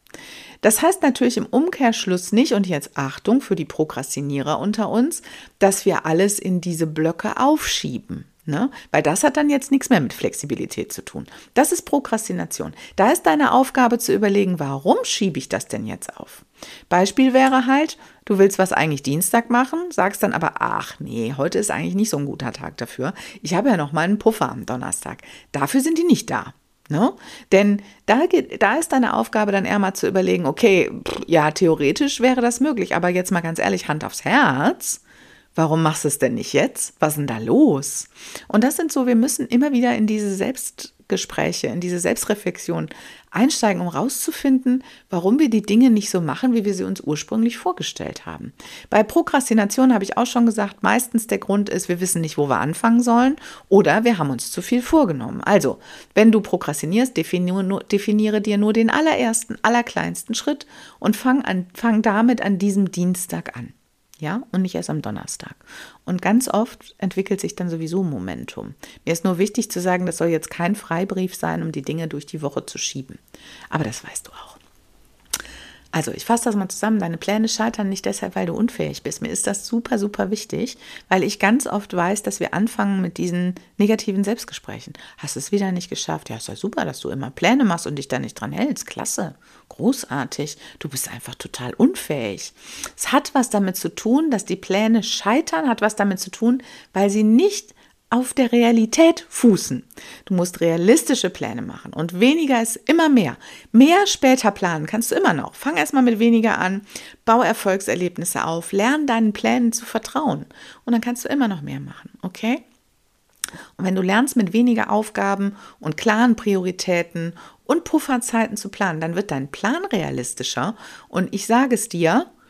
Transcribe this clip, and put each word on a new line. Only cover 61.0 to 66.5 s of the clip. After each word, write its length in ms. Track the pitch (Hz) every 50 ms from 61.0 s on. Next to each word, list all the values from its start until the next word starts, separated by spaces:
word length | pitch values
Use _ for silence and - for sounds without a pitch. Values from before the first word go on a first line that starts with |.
| - 196 208
fang 280 | - - 262 254 285 -
an, 240 | - 190 185 175 - -
fang 280 | - - 233 220 214
damit 400 | - 226 196 208 226 247 254 226
an 160 | - 202 196 175
diesem 340 | 196 208 190 202 196 175
Dienstag 640 | - 175 180 180 180 180 - - - 170 - - - 123
an. 160 | 120 - - _ _ _ _ _ _ _ _ -
Ja, 220 | 151 151 180 240 269 -
und 120 | - 185 190
nicht 100 | 180 -
erst 160 | - 175 -
am 140 | 156 151 -
Donnerstag. 520 | 110 104 - - - - - - - - _ _ - - - - - - _ _
Und 200 | - 180 180 -
ganz 240 | 185 208 247 254
oft 460 | -